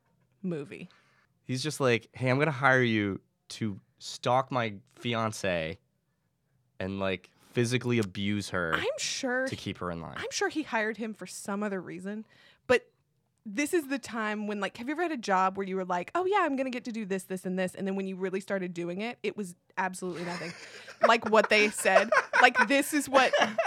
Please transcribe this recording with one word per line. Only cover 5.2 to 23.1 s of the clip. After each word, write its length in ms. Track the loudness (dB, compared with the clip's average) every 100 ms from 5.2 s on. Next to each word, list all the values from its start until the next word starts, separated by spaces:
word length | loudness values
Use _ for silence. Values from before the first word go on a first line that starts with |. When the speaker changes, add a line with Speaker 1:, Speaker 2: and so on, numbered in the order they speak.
| -2 -2 0 0 -2 -6 _ _ _ _ _ _ _ _ _ -8
Speaker 2:
and, 200 | -6 -2
like, 300 | -2 -4 -8 _ _
physically 460 | 0 2 0 2 0
abuse 500 | 0 -2 -2 -2 -2
her 240 | -2 0
Speaker 1:
I'm 100 | 0 -2 -4
sure 480 | -6 -4 -2 -2 -4
Speaker 2:
to 80 | -6
Speaker 1:
he, 60 |
Speaker 2:
keep 160 | -8 -6
her 100 | -6
in 120 | -6
line." 140 | -8 -10
Speaker 1:
I'm 140 | -8
sure 180 | -4 -4
he 120 | -4
hired 340 | -4 -2 -2 -4
him 160 | -8 -10
for 100 | -14
some 380 | -10 -6 -4
other 180 | -4 -6
reason, 440 | -8 -10 -10 -10 -14 _ _ _ 2
but 200 | 2 0 _ _ _ _ _ -6
this 280 | -4 0
is 140 | 0 0
the 100 | -4
time 480 | -4 -4 -4 -4 -4
when, 140 | -4
like, 160 | -4 -4
have 100 | -6
you 60 |
ever 80 | -2
had 100 | -2
a 60 | -2
job 400 | 2 4 4 0
where 100 | -4
you 80 | -4
were 80 | -2
like, 260 | -4 -2 0
"Oh 100 | 2
yeah, 140 | 4
I'm 120 | 4 0
gonna 140 | -2
get 160 | -4 -6
to 60 |
do 140 | -6 -4
this, 180 | -4
this, 220 | -4 -6 -2
and 120 | -2
this," 140 | -2 -2
and 100 | -4
then 80 | -2
when 120 | -4
you 80 | -4
really 240 | -2 -2
started 340 | -2 -4 -2
doing 280 | -4 -6 -4
it, 160 | -6 -6
it 120 | -6 -6
was 200 | -8 -12 _ -4
absolutely 460 | -4 -4 -6 -6
nothing 300 | -6 -6 -8 -12 -16 -18
Speaker 2:
<laughs> 280 | -18 -2 2
Speaker 1:
like 220 | 2 4
what 200 | 4 6
they 200 | 6 4
said. 400 | 2 4 6 6 2 4 6
Like, 140 | 6 6 4
this 240 | 4 2
is 140 | -2
what, 240 | 4